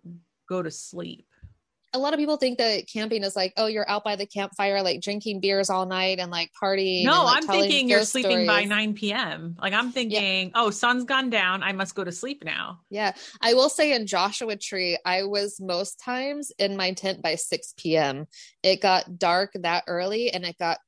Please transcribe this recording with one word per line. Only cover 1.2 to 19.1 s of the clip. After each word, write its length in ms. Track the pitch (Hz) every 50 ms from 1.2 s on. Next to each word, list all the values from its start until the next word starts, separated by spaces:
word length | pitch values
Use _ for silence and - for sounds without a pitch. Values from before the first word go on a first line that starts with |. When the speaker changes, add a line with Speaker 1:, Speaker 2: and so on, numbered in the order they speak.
| _ _ _ _ - - - _ _ _ _ _ _ _ -
Speaker 2:
A 40 | 254
lot 140 | 269 294 320
of 60 | 294
people 180 | 294 294 302
think 220 | 294 277 254 247 -
that 280 | 233 226 214 190 - - -
camping 300 | 220 214 220 220 208 196
is 140 | 196 -
like, 180 | 202 185 185 -
oh, 100 | - 220
you're 220 | 220 220 214 202 -
out 160 | 208 208 -
by 120 | 220 208
the 100 | 190 202
campfire, 560 | 208 - 202 196 202 - - 202 202 196 196 190
like, 180 | 180 - -
drinking 400 | - 202 202 208 - 226 202 190
beers 300 | 190 196 196 196 196 190
all 160 | 190 185 185
night 320 | 185 185 185 185 190 190 180
and, 120 | 180 175
like, 200 | 175 170 170 - _ -
partying 440 | 208 196 196 196 190 190 185 180 202
Speaker 1:
No, 100 | 262 320
Speaker 2:
and, 100 | 359 311
like, 120 | 240 247
Speaker 1:
I'm 100 | 294 320
Speaker 2:
telling 160 | - - - -
Speaker 1:
thinking 260 | - 294 285 262 247
you're 120 | 240 208
Speaker 2:
ghost 120 | 220 214 -
Speaker 1:
sleeping 340 | 254 240 190 185 - 214
by 180 | 208 208 202 208
Speaker 2:
stories. 40 | 202
Speaker 1:
nine 260 | 208 208 214 214 208
P 160 | 208 220 202 202
M. 440 | 240 240 165 156 160 165 170 170 -
Like, 140 | - 196 196
I'm 140 | 214 254
Speaker 2:
Yeah. 40 | 247 240
Speaker 1:
thinking, 600 | 262 247 220 208 214 202 190 190 190 185 180 -
"Oh, 160 | 226 240 302
sun's 340 | - - - 240 247 254 247
gone 260 | 240 269 269 269 247
down. 320 | 226 208 190 185 185 190 -
I 100 | 190 196
must 220 | 190 196 - -
go 100 | 202 185
to 80 | 180 175
sleep 320 | - - 262 285 285 -
now." 360 | 156 - - - - 180 - _ _
Speaker 2:
Yeah. 240 | 196 208 214 190 - - - - - -
I 140 | - 233 240
will 160 | 254 262 294
say 240 | - - 302 302 269
in 120 | 240 214
Joshua 500 | 190 202 175 185 202 208 - 247 220 208
Tree, 420 | 202 - - 208 185 180 175 170 170 -
I 160 | 180 180 190 196
was 380 | 196 202 202 202 202 202 -
most 380 | 190 185 175 175 202 - - -
times 540 | - 247 247 254 262 277 285 294 285 - - -
in 180 | 202 196 196
my 160 | 196 185 185 185
tent 300 | - - 190 190 - -
by 140 | 165 156
six 360 | 160 - - 175 156 - - - -
P 180 | - 165 160
M. 300 | 160 151 139 135 139 151 - - - - - _ _ -
It 200 | 190 190 190 -
got 360 | 196 185 180 - -